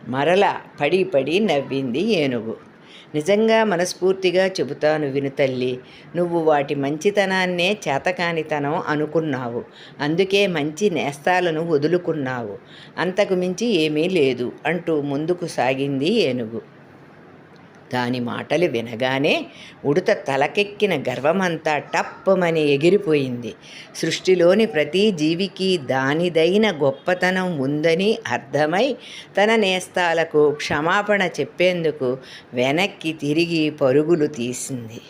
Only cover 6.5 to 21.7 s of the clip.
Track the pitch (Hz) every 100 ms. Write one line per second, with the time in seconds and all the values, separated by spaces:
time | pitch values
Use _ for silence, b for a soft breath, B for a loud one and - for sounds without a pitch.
6.5 | 147 143 143 139 151 202 202 190 190 180
7.5 | 175 175 208 156 139 180 185 170 165 156
8.5 | 151 143 170 - 151 151 160 160 131 123
9.5 | 117 - B B - 147 165 190 196 202
10.5 | 165 147 151 208 160 120 143 190 180 180
11.5 | 156 165 147 147 175 175 156 131 127 110
12.5 | 98 B B B - 165 190 202 185 180
13.5 | 170 240 185 156 151 175 185 135 120 123
14.5 | - 143 175 170 156 143 139 160 180 165
15.5 | - 127 135 139 135 151 226 156 127 110
16.5 | 113 - - - - - - - - -
17.5 | - - - - 123 123 127 120 110 117
18.5 | 151 175 120 117 113 127 135 151 320 269
19.5 | B B B 135 160 185 196 - 135 151
20.5 | 202 202 - 202 156 123 123 139 185 185
21.5 | 160 156